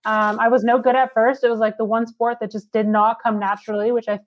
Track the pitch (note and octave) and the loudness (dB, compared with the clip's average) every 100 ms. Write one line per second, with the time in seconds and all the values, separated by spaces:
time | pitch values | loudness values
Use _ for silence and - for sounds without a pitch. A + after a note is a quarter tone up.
0 | G#3+ G#3+ G#3 G#3+ A3+ B3 A3+ B3 - B3+ | -4 0 0 0 2 2 2 2 2 2
1 | B3+ - A#3 C4+ A#3+ A3+ A3 G#3+ G#3+ A3+ | 2 2 0 2 0 0 -2 -2 -2 -2
2 | A#3 - A#3 A#3+ G#3+ G#3+ - A3 G#3+ G#3+ | -4 -4 -4 -4 -8 -10 -4 -2 0 2
3 | G#3+ A3+ A#3+ G#3+ G3 G3+ - G#3 G#3+ A#3+ | 2 0 -2 -2 -2 -4 -6 -4 -2 -2
4 | A3+ G#3 | -2 -6